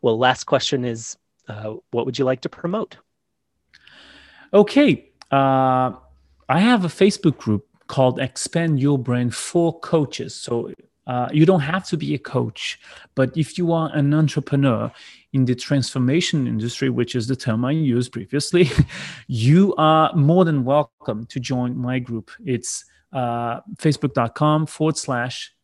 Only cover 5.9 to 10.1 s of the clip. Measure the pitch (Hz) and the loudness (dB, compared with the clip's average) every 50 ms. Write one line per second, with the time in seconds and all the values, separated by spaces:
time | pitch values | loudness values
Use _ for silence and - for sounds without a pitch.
5.9 | 104 - _ _ _ _ _ _ _ _ _ _ 131 160 196 233 247 233 180 165 | -2 -6 _ _ _ _ _ _ _ _ _ _ 2 2 4 4 4 2 0 -2
6.9 | - - 190 208 196 - - 165 135 - - - 107 101 - _ _ _ _ _ | 0 2 2 2 2 2 0 0 0 0 -2 -2 -2 -2 -2 _ _ _ _ _
7.9 | - - 135 127 120 - 135 127 _ - - - - 170 170 165 156 135 131 143 | 0 2 2 2 2 0 -4 -6 _ -8 -12 -4 -2 -2 0 0 0 0 2 2
8.9 | 147 135 120 120 123 123 123 120 107 - - - - 175 170 170 160 - - - | 0 0 0 -2 -2 -2 -2 -2 -4 -6 -10 -4 0 0 0 0 -2 -4 -8 -2
9.9 | - 160 151 - | 0 0 0 0